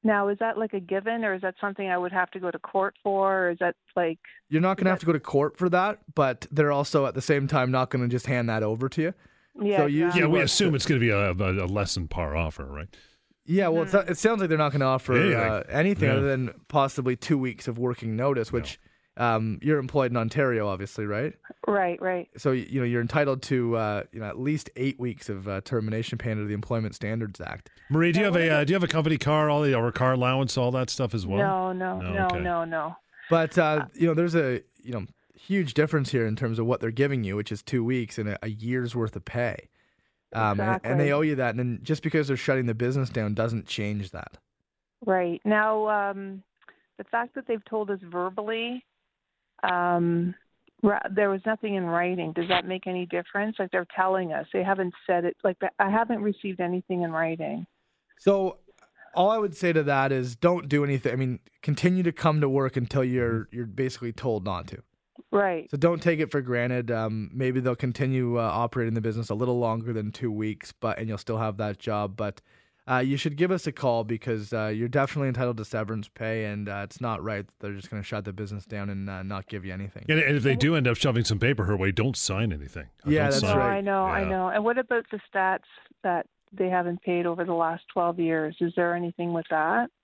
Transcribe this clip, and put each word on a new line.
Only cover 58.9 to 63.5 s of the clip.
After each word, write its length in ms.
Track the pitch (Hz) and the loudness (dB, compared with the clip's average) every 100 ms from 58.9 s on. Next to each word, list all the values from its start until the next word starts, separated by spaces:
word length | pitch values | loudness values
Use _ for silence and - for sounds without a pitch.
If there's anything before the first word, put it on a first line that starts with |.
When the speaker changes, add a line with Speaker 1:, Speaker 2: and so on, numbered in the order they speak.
| _ - | _ -8
Speaker 2:
all 160 | - 190 | 2 4
I 80 | 226 | 4
would 180 | 208 156 | 0 0
say 160 | 180 | 2
to 100 | 160 | 2
that 280 | 143 139 135 | 4 2 2
is 240 | 135 127 120 | 2 -2 2
don't 320 | 175 175 143 | 2 2 2
do 160 | 147 | 2
anything. 280 | 143 135 131 | 2 0 0
I 40 | 127 | 0
mean, 220 | 131 123 _ _ | -2 -4 _ _
continue 400 | - 147 175 185 | -4 2 2 4
to 100 | 175 | 2
come 280 | 151 170 151 | 2 2 4
to 80 | 143 | 2
work 280 | 135 131 131 | 2 2 0
until 280 | 120 139 | 0 0
you're, 440 | 127 123 120 113 - | 2 2 2 0 -4